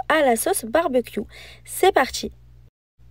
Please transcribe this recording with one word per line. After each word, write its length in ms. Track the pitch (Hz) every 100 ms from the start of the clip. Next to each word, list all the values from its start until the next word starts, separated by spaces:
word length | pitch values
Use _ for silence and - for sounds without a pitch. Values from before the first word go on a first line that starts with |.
| -
à 100 | 311
la 120 | 277 226
sauce 300 | 320 392 220
barbecue. 560 | 302 339 247 - - 220 - - -
C'est 300 | - - 370
parti. 400 | 339 269 - - - - - - _ _ _ -